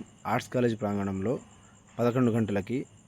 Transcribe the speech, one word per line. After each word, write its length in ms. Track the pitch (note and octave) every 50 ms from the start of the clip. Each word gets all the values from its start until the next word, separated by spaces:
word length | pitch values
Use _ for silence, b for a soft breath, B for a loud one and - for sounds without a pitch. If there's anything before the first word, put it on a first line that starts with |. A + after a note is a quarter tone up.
| A2 - - - -
ఆర్ట్స్ 240 | F#2+ G#2+ B2 - -
కాలేజ్ 240 | - B2+ B2 A#2+ A2+
ప్రాంగణంలో 580 | G#2+ A2 G2+ G2+ G2+ G2 G2 F#2+ F#2+ F#2+ G#2+ C3+ - - - b b b b b b b -
పదకొండు 400 | - - A#2 A#2+ A#2 C3 B2+ A#2+
గంటలకి 460 | A2 A#2 A2+ G2 G2+ G2+ F#2 F#2 A2+ C3+ D#3+ - - - -